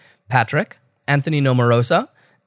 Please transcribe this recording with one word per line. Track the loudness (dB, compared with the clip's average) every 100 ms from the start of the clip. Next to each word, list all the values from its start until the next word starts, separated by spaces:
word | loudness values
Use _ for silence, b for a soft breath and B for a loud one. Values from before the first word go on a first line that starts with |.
| b b _
Patrick, | -2 0 -2 -6 -12 _ _ -4
Anthony | -4 -2 -2
Nomorosa, | 0 2 2 2 2 0 -2 b b b